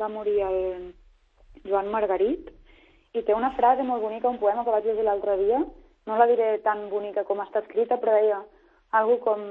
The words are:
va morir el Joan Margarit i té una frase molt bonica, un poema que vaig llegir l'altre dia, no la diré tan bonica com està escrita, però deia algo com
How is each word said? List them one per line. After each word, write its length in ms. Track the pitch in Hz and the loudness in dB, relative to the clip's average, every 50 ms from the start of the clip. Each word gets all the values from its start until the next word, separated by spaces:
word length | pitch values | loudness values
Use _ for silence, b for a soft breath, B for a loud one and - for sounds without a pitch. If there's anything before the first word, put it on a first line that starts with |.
va 80 | 214 214 | -8 -6
morir 320 | 214 214 214 208 208 202 | -6 -6 -2 0 0 0
el 540 | 196 190 185 190 185 185 185 180 180 180 180 - - _ _ _ _ _ _ _ _ - - - - 196 | 0 0 -2 -2 -2 -4 -6 -8 -12 -16 -18 -20 -20 _ _ _ _ _ _ _ _ -20 -20 -14 -6 -2
Joan 220 | 196 196 196 202 | -2 -2 -2 -2
Margarit 560 | 214 220 214 190 190 175 196 233 320 - - - - - b b b b b b b b b b b | -2 -2 0 0 2 2 2 0 0 -4 -8 -14 -20 -20 b b b b b b b b b b b
i 80 | 233 | -4
té 120 | 220 - 208 | 0 0 2
una 160 | 226 240 262 | 2 0 -2
frase 320 | 254 - 240 240 262 262 269 | 0 2 4 4 4 4 2
molt 180 | 254 247 233 | -2 -2 -2
bonica, 260 | 214 214 220 226 226 247 | -4 -4 -4 -2 -2 -2
un 120 | 247 233 | 0 2
poema 240 | 208 202 208 240 233 | 0 0 0 0 0
que 80 | 240 | 0
vaig 120 | 220 214 214 226 | 0 0 0 0
llegir 160 | 220 214 220 | 0 0 0
l'altre 320 | 214 202 202 190 208 202 | 0 0 0 0 -2 0
dia, 240 | 190 196 202 233 277 339 - - b b b b b - | 0 2 2 2 0 0 -4 -8 b b b b b -8
no 100 | 220 220 | -2 2
la 100 | 226 240 | 4 4
diré 300 | 233 240 233 226 220 214 208 - | 4 4 4 2 0 0 0 0
tan 240 | 214 214 208 208 202 | -2 -2 -2 -4 -6
bonica 320 | 190 208 202 208 196 208 190 | -6 -6 -4 -4 -4 -4 -2
com 140 | - 202 208 196 | -2 -4 -4 -4
està 160 | - - 214 | -4 -4 -6
escrita, 400 | 214 - - 220 233 226 247 240 | -4 -4 -2 -2 0 0 0 -2
però 160 | - 233 214 | 2 2 4
deia 240 | 208 214 214 202 196 208 - b b b b b b b b | 4 4 4 2 -2 -6 -14 b b b b b b b b
algo 280 | - 220 220 220 247 240 | 0 2 4 2 2 2
com 240 | 247 226 214 208 208 202 | 2 0 -2 -2 -4 -10